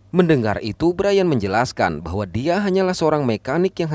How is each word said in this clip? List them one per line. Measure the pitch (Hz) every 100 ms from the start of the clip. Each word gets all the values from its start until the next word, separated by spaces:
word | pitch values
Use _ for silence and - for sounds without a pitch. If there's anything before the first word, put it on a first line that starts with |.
| _
Mendengar | 180 170 143 110 95
itu, | 110 - 165
Brian | 175 196 196
menjelaskan | 180 127 95 101 127 - 95 76
bahwa | 82 98 98
dia | 107 151 180
hanyalah | 208 190 185
seorang | 185 156 151
mekanik | 127 107 - 156 185 -
yang | 165